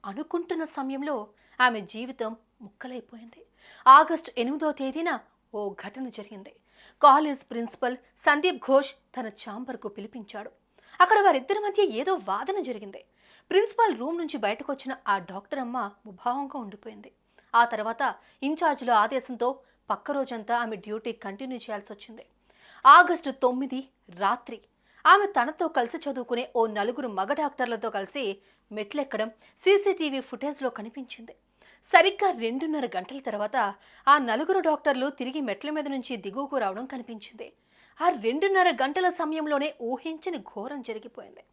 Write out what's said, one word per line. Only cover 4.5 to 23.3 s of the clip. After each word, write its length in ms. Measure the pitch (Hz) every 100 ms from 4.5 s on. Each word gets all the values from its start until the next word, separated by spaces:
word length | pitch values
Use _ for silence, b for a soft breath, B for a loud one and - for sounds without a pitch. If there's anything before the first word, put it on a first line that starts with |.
| 294 311
తేదీన 460 | 294 269 302 339 269 - _ _
ఓ 180 | 208 202
ఘటన 360 | 196 202 254 262
జరిగింది. 440 | 214 208 208 196 _ b b b b
కాలేజ్ 480 | 277 269 302 269 -
ప్రిన్సిపల్ 460 | 233 233 - 247 254
సందీప్ 680 | _ _ - 294 370 285 -
ఘోష్ 280 | 269 277 - _ -
తన 80 | 226
ఛాంబర్కు 600 | 208 - 208 254 247 202
పిలిపించాడు. 640 | 202 208 247 202 208 220 _ _ B B B
అక్కడ 200 | 359 427
వారిద్దరి 380 | 392 277 254 403
మధ్య 240 | 415 403
ఏదో 320 | 381 220 302
వాదన 460 | 359 - 202 269 392
జరిగింది. 440 | 254 220 202 - - b b b b
ప్రిన్సిపల్ 480 | 370 427 - 440 233
రూమ్ 200 | 254 339
నుంచి 200 | 320 277
బయటకొచ్చిన 580 | 208 220 277 269 262 262 -
ఆ 100 | 196
డాక్టర్ 400 | 175 190 - 277
అమ్మ 320 | 240 247 202 208 214
ముభావంగా 520 | 185 240 254 277 277
ఉండిపోయింది. 540 | 214 202 226 214 214 _ _ b b
ఆ 100 | 233
తర్వాత 500 | 233 226 214 226 269 190 b b
ఇంచార్జ్ల 480 | 269 311 339 277 247
ఆదేశంతో 680 | 226 220 269 254 240 247 269 b b _
పక్క 200 | 214 -
రోజంతా 480 | 277 262 233 208 233
ఆమె 180 | 233 214
డ్యూటీ 360 | 208 214 233
కంటిన్యూ 460 | 220 202 202 262 247
చేయాల్సి 340 | 233 208 202
వచ్చింది. 340 | 208 - 226 - _ _ B B B -
ఆగస్టు 440 | 311 349 339 277